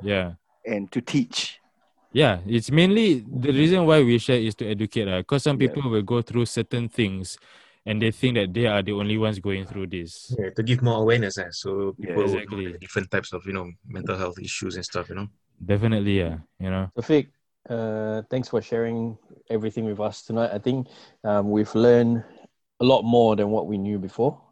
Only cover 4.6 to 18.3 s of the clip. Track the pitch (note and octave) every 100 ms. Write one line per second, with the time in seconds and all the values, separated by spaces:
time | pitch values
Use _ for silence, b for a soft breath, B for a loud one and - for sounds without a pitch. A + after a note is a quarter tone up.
4.6 | G#2+ G#2 A2 A#2 G2 F#2 - C#3+ C#3+ C#3
5.6 | C3 C#3+ C3 G#2+ G2 A#2+ - A#2 A#2 A#2
6.6 | A2 A#2+ A#2 - G2+ F#2+ F#2 - b b
7.6 | b b - G#2+ A2+ - B2+ A#2 F#2+ G2+
8.6 | A#2 G#2 F#2+ G2+ G#2 A2 G#2+ G2 G2 F#2+
9.6 | F#2 G2+ F2+ F2 E2 - - A#2+ F#2+ -
10.6 | A2+ B2+ A#2+ A2 A2 A#2 G2+ G2 F2 -
11.6 | G2 G2 G2 - G2 E2+ G2+ G2 G2 G2+
12.6 | F#2 E2+ F#2 G#2+ F#2 G2 - F2+ G2 F#2+
13.6 | F2 E2+ - F#2+ F2+ F#2+ F#2 F2+ - -
14.6 | F#2 F2+ - F2+ F2 F2+ G#2 - _ _
15.6 | F2+ G2+ A2+ A2 G2+ G2 E2 D#2+ - -
16.6 | F#2 F#2+ F#2 - - D3+ - _ _ _
17.6 | - A#2 A2+ A2 G#2+ A2 G#2+